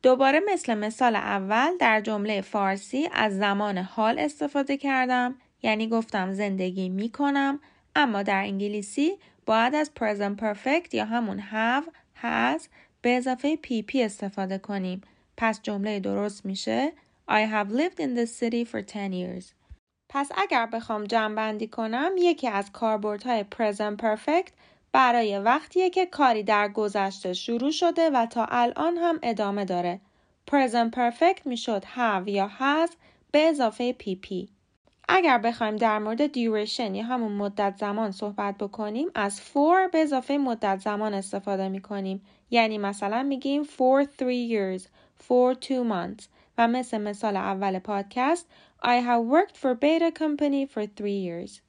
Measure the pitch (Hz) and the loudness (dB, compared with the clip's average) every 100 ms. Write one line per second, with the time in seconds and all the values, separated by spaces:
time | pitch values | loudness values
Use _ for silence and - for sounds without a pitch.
0 | 254 254 269 294 403 370 - 214 208 220 | 6 6 6 4 2 -2 0 -2 -2 2
1 | 247 220 208 202 190 220 285 359 240 214 | 2 2 -2 -4 0 2 2 2 2 2
2 | 208 214 202 208 196 214 196 196 - 254 | 0 -2 -2 -4 -2 -2 0 -2 -4 -4
3 | 320 - 214 190 208 196 208 185 190 - | -2 0 0 0 0 0 0 -2 -4 0
4 | 220 247 302 - 294 285 277 277 277 262 | 0 2 -2 -4 -4 -2 -2 -2 0 0
5 | 254 254 247 262 _ _ 226 214 220 226 | 2 0 0 -4 _ _ -2 0 0 0
6 | 226 208 185 190 208 190 185 185 185 190 | 0 -2 -2 -2 -2 -2 -2 -2 -4 -2
7 | 226 - 285 277 277 285 - _ _ - | -6 -2 0 2 0 -2 -8 _ _ 0
8 | 277 202 202 196 202 196 202 208 196 - | 2 2 0 0 -2 -4 -4 -6 -6 0
9 | 302 392 - _ - 220 233 302 294 - | 0 0 -12 _ 0 2 2 0 -2 -2
10 | 220 208 202 202 220 208 262 311 349 233 | -2 0 -2 -2 -4 -2 0 0 0 -4
11 | 214 233 220 196 202 220 226 254 330 - | -2 -2 -2 -6 -6 -2 0 0 -2 -14
12 | _ - - 233 240 311 - - - _ | _ -10 -4 0 0 0 -6 -20 -20 _
13 | 240 247 254 254 285 311 - 233 208 269 | 0 2 0 0 0 -2 -2 -4 -2 0
14 | 220 - 196 196 190 196 - 202 185 185 | 0 -2 -8 -4 -4 -6 -6 -4 -4 -6
15 | - _ _ - 226 220 - 202 202 208 | -12 _ _ -2 -2 0 -4 -4 -2 -4
16 | 190 196 208 208 196 196 - 226 285 330 | -2 -2 -2 -6 -8 -6 -2 0 0 -4
17 | _ _ - 214 214 214 202 233 349 359 | _ _ -2 0 2 -2 -2 -2 -2 -2
18 | 294 240 233 - 233 233 233 220 202 214 | -4 -2 -4 -2 -2 -2 -4 -6 -8 -8
19 | 196 185 180 185 185 _ _ - _ _ | -6 -6 -6 -10 -14 _ _ -20 _ _
20 | _ 277 285 - 392 285 226 226 226 214 | _ -6 -4 -2 0 0 -2 -6 -6 -6
21 | 208 226 214 214 220 214 220 - 220 233 | 0 0 0 -2 -4 -4 -6 -6 -4 -2
22 | 320 381 349 320 247 202 202 - 226 220 | -2 2 2 2 0 -2 -4 -4 -2 0
23 | 214 208 254 233 202 - 220 202 208 208 | -2 -4 -2 -2 -2 -2 -2 0 -4 -2
24 | 226 214 - 320 370 _ - _ _ - | -2 -2 2 0 0 _ -20 _ _ 4
25 | 254 240 220 196 202 269 - 370 370 370 | 6 4 2 0 2 2 2 2 2 2
26 | 370 - 269 220 208 208 208 202 208 202 | -2 4 4 4 2 2 2 0 0 0
27 | 196 196 185 180 - 233 269 311 349 339 | -2 -2 -6 -6 -4 -2 0 2 2 4
28 | 330 269 233 240 220 247 240 - 320 349 | 4 4 0 0 0 2 0 2 0 2
29 | 339 311 240 220 202 202 190 180 175 185 | 0 0 -2 -2 -2 -2 -2 -2 -2 -4
30 | _ _ _ _ - 285 262 233 233 240 | _ _ _ _ 0 2 4 2 0 2
31 | 240 233 330 381 285 240 - 208 - 254 | -2 4 2 2 -4 -6 -2 -4 -4 -2
32 | 233 196 196 202 202 202 269 302 339 - | 0 0 -2 -2 -2 -2 0 2 0 -2
33 | _ _ _ 294 320 294 240 208 247 247 | _ _ _ 4 4 4 0 0 -4 -4
34 | - 185 - 185 196 _ _ _ _ _ | -6 -8 -6 -8 -8 _ _ _ _ _
35 | - 381 339 240 226 233 220 214 226 214 | 2 4 4 4 2 -2 -2 0 0 2
36 | 214 233 294 277 233 214 214 - 226 190 | -2 -2 -2 0 -2 0 -4 -4 -4 -4
37 | 226 254 220 202 202 202 196 196 208 208 | -4 -4 -2 -2 -4 -2 -2 -2 -4 -2
38 | 220 196 208 208 202 196 202 208 208 220 | -4 -4 -8 -4 -6 -4 -8 -6 -6 -4
39 | 339 - 202 196 - 285 294 359 370 330 | -4 -2 -4 -4 -4 2 4 6 4 2
40 | 311 262 247 285 269 226 202 190 214 208 | 2 0 0 0 0 0 -2 -2 -2 -2
41 | 214 196 196 202 202 196 190 190 190 202 | -2 -4 -6 -8 -4 -4 -2 -6 -6 -6
42 | 190 190 _ _ _ 233 220 214 202 202 | -4 -6 _ _ _ 2 2 0 -4 -2
43 | 202 220 277 269 269 285 294 - 254 269 | -2 -2 -2 -2 -2 -2 -2 2 4 4
44 | 277 - 254 247 233 220 190 185 - _ | 2 -2 -2 0 0 0 0 -4 -10 _
45 | _ _ - 247 247 254 - 262 240 196 | _ _ 2 4 4 2 -2 -2 0 -2
46 | 170 214 - _ _ - 233 247 247 220 | -4 -10 -18 _ _ 2 2 2 -2 -4
47 | 208 208 220 196 196 190 196 185 185 202 | -4 -4 -2 -2 -2 -2 -2 -2 -4 -4
48 | 202 - 262 349 - - _ _ - 247 | -4 -2 0 0 -4 -20 _ _ 2 2
49 | 240 240 233 294 403 - 262 240 294 330 | 4 0 4 2 2 0 -2 2 2 4
50 | 330 320 311 294 294 277 269 - 208 208 | 2 0 -2 0 0 0 -2 -4 -8 -6
51 | 208 202 180 170 202 - | -4 -2 -4 -6 -10 -16